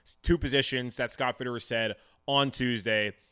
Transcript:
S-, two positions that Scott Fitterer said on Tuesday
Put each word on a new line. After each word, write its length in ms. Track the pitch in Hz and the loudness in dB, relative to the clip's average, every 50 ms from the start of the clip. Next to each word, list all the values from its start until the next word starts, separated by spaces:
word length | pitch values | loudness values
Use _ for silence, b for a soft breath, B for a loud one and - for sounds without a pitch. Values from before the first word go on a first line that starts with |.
| b | b
S-, 140 | b - - - | b -20 -6 0
two 140 | - 170 | 0 2
positions 600 | 156 143 135 123 139 131 - 135 127 123 123 - | 2 2 0 2 2 2 2 0 -2 -4 -4 -4
that 160 | - 123 117 - | -4 -4 -4 -4
Scott 260 | - 135 127 120 - | -2 -2 -2 -2 -4
Fitterer 240 | 131 123 120 117 - | -6 -6 -6 -6 -6
said 320 | - 120 113 113 107 101 b b b b b b | -4 -2 -2 0 -2 -4 b b b b b b
on 240 | - 139 139 139 135 | 0 2 4 4 2
Tuesday 640 | - - 127 123 120 110 92 117 110 107 104 104 95 _ b b | 2 0 0 0 0 0 0 2 2 2 2 0 -4 _ b b